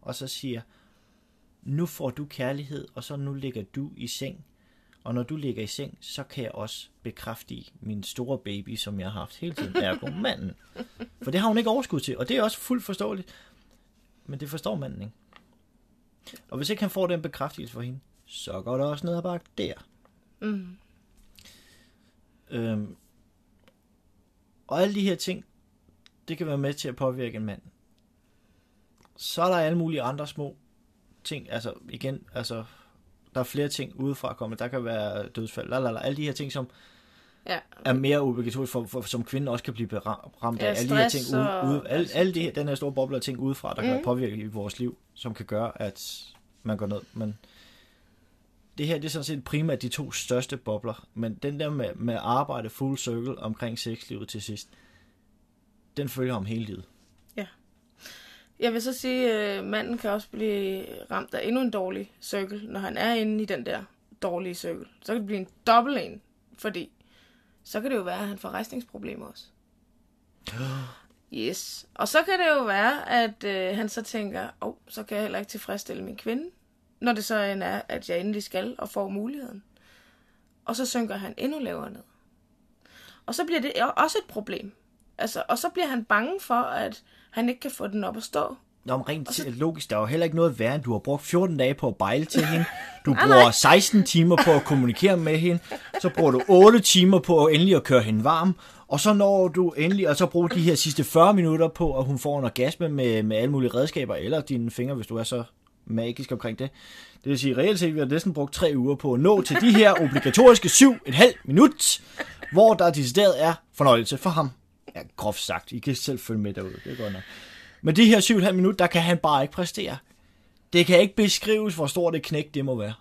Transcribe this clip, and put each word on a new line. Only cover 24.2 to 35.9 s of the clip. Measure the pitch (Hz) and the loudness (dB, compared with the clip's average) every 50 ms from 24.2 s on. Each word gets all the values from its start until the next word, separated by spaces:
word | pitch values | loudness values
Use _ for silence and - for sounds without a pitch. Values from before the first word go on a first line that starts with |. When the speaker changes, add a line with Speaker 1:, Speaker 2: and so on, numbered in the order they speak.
| _ _ _ _ _ _ _ _ _ - | _ _ _ _ _ _ _ _ _ -8
Speaker 1:
og | 120 151 | -2 0
alle | 180 202 208 | 0 0 0
de | 202 | -2
her | 196 196 180 | -2 -2 -2
ting, | 165 - - 180 - - _ _ _ _ _ _ _ _ _ _ _ _ _ _ _ _ - | -4 -6 -8 -10 -10 -12 _ _ _ _ _ _ _ _ _ _ _ _ _ _ _ _ -14
det | 165 156 | -10 -8
kan | 175 156 | -6 -6
være | 147 139 | -4 -4
med | 139 139 143 | -4 -4 -6
til | 147 - 147 | -6 -10 -10
at | 127 | -8
påvirke | - 139 131 127 131 127 117 110 110 | -4 -4 -4 -4 -4 -8 -8 -8 -8
en | 110 | -8
mand. | 107 101 - _ - _ _ _ _ _ _ _ _ _ _ _ _ _ _ _ _ _ _ _ _ _ _ _ _ _ _ _ _ _ | -8 -10 -12 _ -20 _ _ _ _ _ _ _ _ _ _ _ _ _ _ _ _ _ _ _ _ _ _ _ _ _ _ _ _ _
Så | _ - - - - | _ -12 -10 -4 -2
er | 170 185 | 0 0
der | 185 175 | 2 2
alle | 160 156 165 175 | 0 0 0 0
mulige | 165 160 160 147 | -2 -2 -4 -4
andre | 123 120 131 123 147 143 | -4 -6 -6 -6 -10 -12
små | - - 147 139 - _ _ _ _ _ _ _ _ _ _ _ _ _ _ | -10 -10 -10 -12 -12 _ _ _ _ _ _ _ _ _ _ _ _ _ _
ting, | - 156 143 - - | -12 -12 -12 -12 -10
altså | - 117 113 117 - - - - | -10 -10 -10 -10 -14 -14 -18 -18
igen, | 135 123 - 135 139 135 - _ - | -16 -10 -10 -10 -10 -10 -14 _ -12
altså, | 123 117 - 117 113 113 113 - _ _ _ _ _ _ _ _ _ _ _ _ | -10 -8 -8 -10 -10 -12 -14 -20 _ _ _ _ _ _ _ _ _ _ _ _
der | 131 | -6
er | 127 | -6
flere | - - 143 143 147 | -6 -4 -4 -4 -4
ting | - - 139 - - - | -4 -8 -10 -10 -10 -8
udefra | 131 139 139 127 - 127 110 | -6 -6 -6 -6 -8 -10 -10
kommet. | - 120 110 113 107 | -8 -10 -10 -8 -8
Der | 120 123 | -8 -8
kan | 131 131 123 | -6 -8 -6
være | 117 113 110 107 104 98 104 101 - | -6 -6 -4 -4 -6 -6 -8 -10 -10
dødsfald, | - - 113 110 - - - - | -10 -10 -10 -10 -10 -12 -10 -6
lalala, | - 131 131 120 | -6 -4 -4 -4